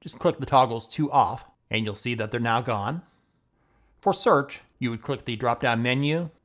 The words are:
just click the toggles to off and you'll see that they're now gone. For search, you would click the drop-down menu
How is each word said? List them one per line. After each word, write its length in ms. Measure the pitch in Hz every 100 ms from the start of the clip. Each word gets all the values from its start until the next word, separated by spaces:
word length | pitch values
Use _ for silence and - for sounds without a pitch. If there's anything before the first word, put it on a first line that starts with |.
just 180 | 165 -
click 180 | 175 -
the 80 | 135
toggles 400 | 139 127 117 -
to 220 | - 147
off 340 | 139 98 120 - _ -
and 160 | 110 107
you'll 100 | 101
see 200 | 123 117
that 160 | 107
they're 80 | 120
now 220 | 117 113
gone. 420 | 127 110 101 165 - _ _ _ _ _ _ _ _ _
For 120 | 196
search, 480 | 185 247 156 - - - -
you 100 | 123
would 120 | 113
click 240 | - 135 -
the 100 | 113
drop-down 460 | 120 117 127 117
menu 480 | 120 127 143 160 170 -